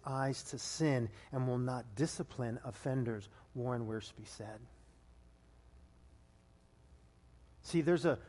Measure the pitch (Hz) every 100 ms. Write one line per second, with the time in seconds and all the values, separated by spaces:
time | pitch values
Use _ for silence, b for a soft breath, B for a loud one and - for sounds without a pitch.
0 | 139 135 135 127 - 127 - - 156 131
1 | 113 B B 135 127 123 127 127 117 104
2 | 160 - 160 - 120 120 127 - 139 131
3 | 117 110 101 B B 127 123 120 110 110
4 | 104 - 107 - 104 107 120 - - -
5 | - - - - - - - - - -
6 | - - - - - - - - - -
7 | - - - - - - - 170 151 175
8 | 165 131